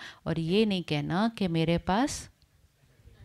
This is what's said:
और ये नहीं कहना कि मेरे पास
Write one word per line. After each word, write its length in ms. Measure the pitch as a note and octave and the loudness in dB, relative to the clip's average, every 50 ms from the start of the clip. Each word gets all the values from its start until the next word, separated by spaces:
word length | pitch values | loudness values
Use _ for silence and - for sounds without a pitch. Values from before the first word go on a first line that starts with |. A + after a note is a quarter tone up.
| - - - - - | -10 -16 -20 -10 -4
और 120 | - D#3+ D#3+ | 0 0 0
ये 280 | E3 D#3+ F3+ G#3+ A3+ | 2 2 2 2 2
नहीं 160 | G#3+ G3 F#3 | 2 0 -2
कहना 460 | D#3+ - D#3 D3 D3 D3+ D#3 F3+ A3 A#3 | -2 -2 -2 -2 -2 -2 0 0 0 -2
कि 200 | A3+ - G3+ F3 | -2 -2 -2 0
मेरे 300 | E3 E3 E3 E3 E3+ E3+ | 2 2 2 2 0 0
पास 520 | - - F#3 G#3+ C4+ D4 - - - - - _ _ _ _ _ _ _ _ _ _ _ _ _ _ - - - | 0 0 0 0 0 -2 -4 -8 -12 -16 -20 _ _ _ _ _ _ _ _ _ _ _ _ _ _ -20 -20 -20